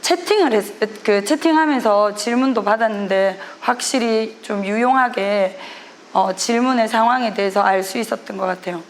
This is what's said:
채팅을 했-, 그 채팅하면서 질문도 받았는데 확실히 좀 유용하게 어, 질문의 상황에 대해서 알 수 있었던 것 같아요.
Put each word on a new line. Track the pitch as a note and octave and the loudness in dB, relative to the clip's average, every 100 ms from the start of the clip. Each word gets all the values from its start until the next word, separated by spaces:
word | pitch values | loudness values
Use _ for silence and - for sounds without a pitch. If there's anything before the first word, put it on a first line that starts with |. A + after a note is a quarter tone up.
채팅을 | - F4 - G#4+ E4 | 0 -2 0 2 4
했-, | A3 G3+ - G#3+ G#3+ | 2 -2 -4 -6 -4
그 | - G3+ | 0 0
채팅하면서 | G3+ D4 E4 D#4 D#4+ C4+ A3 G3+ G#3 | 2 0 2 2 2 2 2 2 2
질문도 | G3+ - A#3+ C4+ A#3 | -2 -2 0 2 0
받았는데 | G3+ A3 A3+ G#3 G3+ F#3+ G3 F#3 - - | 0 2 0 -2 -2 2 0 -2 -12 -8
확실히 | - B3 - C4+ A#3 A3 A3 - | -4 -4 -2 0 2 0 -2 -8
좀 | - G#3 | -8 -4
유용하게 | G3 G#3 B3 C4 B3 G#3+ G3 G3+ F#3+ - - - - - - | -2 0 2 2 2 0 -2 0 0 -2 -16 -18 -20 -20 -4
어, | G3 F#3+ | 0 0
질문의 | F#3+ - A#3 B3+ B3+ A3 | -2 -2 0 2 2 0
상황에 | A3+ A3+ B3+ A#3+ | 2 2 2 -2
대해서 | G3+ G3+ G3 | -2 0 2
알 | G3 F#3+ | 2 2
수 | F#3+ A#3+ | 0 -6
있었던 | A3 A3+ - G3 | -4 -6 -6 -6
것 | F#3+ | -4
같아요. | F#3 F#3 E3+ E3 | -4 -6 -10 -10